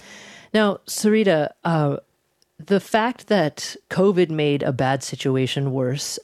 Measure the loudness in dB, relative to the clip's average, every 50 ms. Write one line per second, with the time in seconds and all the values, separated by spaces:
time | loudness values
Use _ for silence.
0 | -20 -20 -20 -20 -20 -20 -20 -20 -10 -2 0 2 2 2 0 -4 -8 -10 -6 -2
1 | 0 2 2 4 4 4 2 2 0 -2 -6 _ -4 -2 0 2 0 0 -2 -4
2 | -8 _ _ _ _ _ _ _ _ _ _ -12 -4 0 0 0 0 0 0 0
3 | 0 0 -4 -6 -4 0 2 2 2 0 -2 -8 -12 -12 -14 -14 _ -6 0 2
4 | 2 2 4 2 2 0 0 0 0 0 0 0 -2 -2 -2 0 0 0 0 -2
5 | -4 -8 -10 -4 -2 0 0 0 0 -2 -2 -4 -4 -2 -2 -2 -2 -2 -4 -6
6 | -8 -10 -10 -8